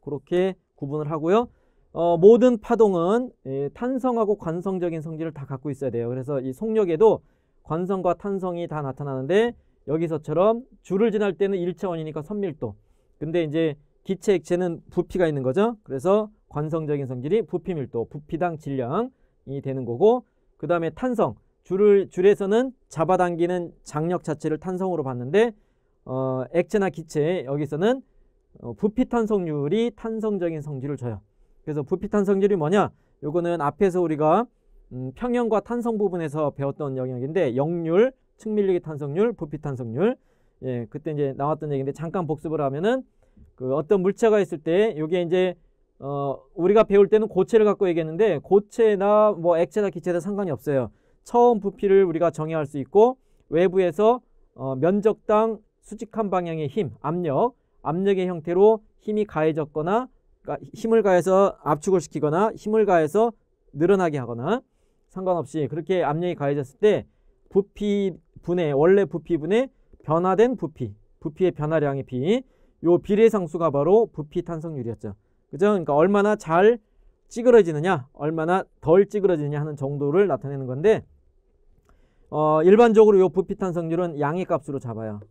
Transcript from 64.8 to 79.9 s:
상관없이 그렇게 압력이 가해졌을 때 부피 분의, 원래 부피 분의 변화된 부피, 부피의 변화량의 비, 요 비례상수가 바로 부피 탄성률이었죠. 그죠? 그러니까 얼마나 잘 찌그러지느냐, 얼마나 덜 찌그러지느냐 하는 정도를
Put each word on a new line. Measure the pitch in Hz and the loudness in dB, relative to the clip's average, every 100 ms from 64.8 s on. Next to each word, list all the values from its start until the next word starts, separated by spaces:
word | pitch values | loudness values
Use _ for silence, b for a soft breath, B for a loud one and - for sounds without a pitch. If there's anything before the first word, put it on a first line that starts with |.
| _ _ _ | _ _ _
상관없이 | - 185 175 135 160 139 | -8 -2 -2 -2 -4 -4
그렇게 | 151 170 185 | -6 -2 0
압력이 | 143 147 180 | 0 -2 -4
가해졌을 | 170 143 143 131 _ | -4 -2 -4 -6 _
때 | 214 175 104 _ _ _ _ | 2 2 -2 _ _ _ _
부피 | 190 196 - 208 202 196 160 _ - | -2 -2 -4 -2 0 -2 -6 _ -18
분의, | - 180 160 | -6 -2 0
원래 | 139 160 196 | 2 4 4
부피 | 190 170 147 170 | 2 -4 -4 -4
분의 | 156 214 262 _ _ - | 0 0 -2 _ _ -20
변화된 | - 160 180 190 233 254 | -2 0 0 2 2 2
부피, | 170 - 113 101 _ _ | -8 -8 -10 -10 _ _
부피의 | 165 156 185 | -12 -2 -2
변화량의 | 175 147 160 147 139 | 0 -2 0 0 -4
비, | - 127 143 240 262 _ _ _ | -6 -6 0 -2 -2 _ _ _
요 | 165 175 | 2 2
비례상수가 | - 202 226 214 175 175 165 | 2 4 4 4 -4 -2 0
바로 | 139 147 208 233 | 2 2 2 2
부피 | - 151 180 | -6 -8 -8
탄성률이었죠. | 170 170 165 151 117 107 107 101 _ _ _ | -8 -10 -10 -8 -8 -8 -12 -14 _ _ _
그죠? | 143 202 | -2 0
그러니까 | 208 151 | 0 0
얼마나 | 143 175 202 202 208 | 2 4 4 2 0
잘 | 160 165 202 240 _ _ _ _ _ | 0 4 4 2 _ _ _ _ _
찌그러지느냐, | - 240 233 175 151 165 175 120 | -2 6 6 6 2 0 -2 -4
얼마나 | _ 147 160 160 185 - _ | _ -4 -2 0 0 -2 _
덜 | - 175 202 | 4 4 4
찌그러지느냐 | 208 190 170 147 147 | 2 0 0 -2 -4
하는 | 151 147 | -6 -6
정도를 | 139 | -6